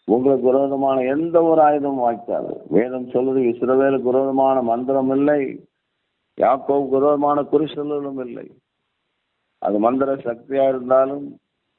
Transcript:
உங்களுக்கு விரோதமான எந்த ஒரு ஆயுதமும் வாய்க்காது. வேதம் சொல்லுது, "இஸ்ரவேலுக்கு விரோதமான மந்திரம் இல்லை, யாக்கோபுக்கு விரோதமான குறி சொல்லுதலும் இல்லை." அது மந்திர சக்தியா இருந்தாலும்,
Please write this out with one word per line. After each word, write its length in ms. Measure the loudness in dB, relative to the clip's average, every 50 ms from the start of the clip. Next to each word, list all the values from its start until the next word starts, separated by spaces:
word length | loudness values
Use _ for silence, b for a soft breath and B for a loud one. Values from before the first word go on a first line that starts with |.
| b
உங்களுக்கு 400 | 0 2 2 4 2 2 2 2
விரோதமான 560 | 2 2 2 2 0 -2 -2 0 0 0 0
எந்த 420 | 0 0 -2 -2 -2 0 2 2 4
ஒரு 180 | 4 4 4
ஆயுதமும் 440 | 4 4 4 2 0 -2 -2 0 0 -2
வாய்க்காது. 500 | -2 -2 -6 -6 -4 -4 -4 -6 -8 -10 -6 -2
வேதம் 420 | 0 0 0 0 -4 -8 -8 -4
சொல்லுது, 300 | -2 -2 0 0 0 0
"இஸ்ரவேலுக்கு 600 | 0 0 -2 -2 0 0 2 2 2 2 2 0
விரோதமான 600 | 0 0 0 0 0 0 0 2 2 2 2 0
மந்திரம் 500 | 0 0 -2 -2 -2 -2 -2 0 0 0
இல்லை, 560 | 0 0 2 2 0 0 -2 -4 -8 -12 -18 _ _ _ _ _ _ _ _ _ _ _ _ _ -4 0
யாக்கோபுக்கு 520 | 2 2 2 0 0 -2 0 0 0 0
விரோதமான 540 | 0 2 2 2 2 2 2 0 0 0 -2
குறி 220 | 0 0 0 0
சொல்லுதலும் 600 | -2 -6 -8 -8 -6 -6 -6 -6 -8 -8 -10 -10
இல்லை." 260 | -10 -12 -14 -16 -18 -20 _ _ _ _ _ _ _ _ _ _ _ _ _ _ _ _ _ _ _ _ -8
அது 220 | -4 -2 0 2
மந்திர 360 | 2 2 2 2 0 -2 -2
சக்தியா 520 | -4 -4 -8 -8 -8 -8 -6 -2 0 0 0
இருந்தாலும், 720 | 0 -2 0 2 2 2 2 2 -2 -8 -10 -12 -16 -18 _ _ _ _ _ _ _